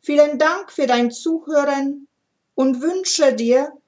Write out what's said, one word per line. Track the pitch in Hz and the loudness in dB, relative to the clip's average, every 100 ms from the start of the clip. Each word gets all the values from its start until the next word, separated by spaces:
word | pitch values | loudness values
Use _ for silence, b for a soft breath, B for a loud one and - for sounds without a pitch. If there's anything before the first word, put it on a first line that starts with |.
Vielen | - 294 294 277 | 2 4 4 2
Dank | 311 370 392 | 0 0 -8
für | - 269 | -4 0
dein | 240 240 | 2 0
Zuhören | - 330 320 302 294 285 277 277 285 - _ _ _ _ - | -2 -6 -6 -2 0 0 -2 -4 -8 -16 _ _ _ _ -2
und | 262 247 | 0 0
wünsche | 311 370 370 - 277 | -2 -4 -4 2 2
dir, | 214 233 254 294 - | 2 2 2 0 -10